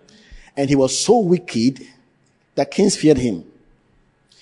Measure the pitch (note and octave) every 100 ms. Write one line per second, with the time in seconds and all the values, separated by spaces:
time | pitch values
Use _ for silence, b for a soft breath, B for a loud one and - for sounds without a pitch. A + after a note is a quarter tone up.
0 | _ b b b b - C#3 C#3 C3 -
1 | - A#3+ F3+ F3 - A2+ A#2+ C3+ - _
2 | _ _ _ _ _ - C#3+ - G3+ -
3 | D3+ C3+ B2 E2+ - _ _ _ _ _
4 | _ _ _ b